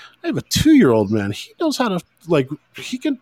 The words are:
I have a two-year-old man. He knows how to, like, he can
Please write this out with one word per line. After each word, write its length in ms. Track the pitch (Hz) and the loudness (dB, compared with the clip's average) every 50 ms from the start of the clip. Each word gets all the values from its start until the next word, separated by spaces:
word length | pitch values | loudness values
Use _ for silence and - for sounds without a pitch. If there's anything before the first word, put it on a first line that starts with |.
| - - _ _ - | -20 -20 _ _ -8
I 40 | |
have 100 | 339 240 | -6 -6
a 60 | - - | -6 -6
two-year-old 680 | - - - - 302 320 269 196 131 113 110 104 95 | -4 -4 0 2 4 6 6 6 6 4 4 2 0
man. 200 | 110 107 101 101 104 | 0 -2 -2 -4 -6
He 220 | - - - _ _ | -8 -12 -16 _ _
knows 200 | 349 311 262 - | -4 -4 -2 -2
how 100 | 254 214 | -4 -4
to, 120 | 185 175 - _ _ _ _ 165 | -4 -6 -8 _ _ _ _ -2
like, 220 | 175 143 131 127 156 - _ _ _ | 0 0 0 -2 -8 -14 _ _ _
he 220 | - - - 254 247 | -18 -14 -12 -12 -6
can 200 | - 302 269 - | -4 -6 -6 -6